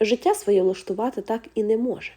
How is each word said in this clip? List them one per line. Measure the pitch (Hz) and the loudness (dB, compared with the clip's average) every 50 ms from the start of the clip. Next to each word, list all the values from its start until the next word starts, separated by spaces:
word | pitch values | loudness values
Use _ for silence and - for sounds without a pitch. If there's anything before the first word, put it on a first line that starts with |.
Життя | 214 208 240 240 - 349 415 | 2 2 2 2 2 0 0
своє | - - 208 202 190 185 | 0 2 2 2 4 4
влаштувати | 185 190 - - - 190 190 226 254 262 208 196 | 2 0 -2 -6 -8 -6 -4 -4 -4 -4 -6 -6
так | - 226 233 - - - | -4 -6 -6 -6 -6 -4
і | 220 214 | -4 0
не | 208 226 | 2 2
може. | 226 240 254 185 131 - - - | 0 0 -2 -4 -6 -8 -14 -18